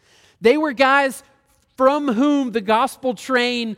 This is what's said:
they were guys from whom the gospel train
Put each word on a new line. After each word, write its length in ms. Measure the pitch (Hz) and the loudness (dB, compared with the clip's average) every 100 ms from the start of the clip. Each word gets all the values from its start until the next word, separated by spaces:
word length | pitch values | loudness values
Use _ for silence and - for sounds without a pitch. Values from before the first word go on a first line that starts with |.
| _ _ _ - | _ _ _ -2
they 160 | 214 302 | 2 2
were 160 | 311 | 0
guys 500 | 233 262 277 269 - _ _ _ _ _ - | 0 2 4 0 -6 _ _ _ _ _ 0
from 380 | 262 294 285 | 2 2 -2
whom 400 | 220 294 285 254 | 0 2 0 -2
the 80 | 220 | -4
gospel 520 | 196 220 254 - 254 | -2 0 0 -4 -6
train 600 | 196 - 247 240 240 226 | -6 -2 -2 -2 -4 -8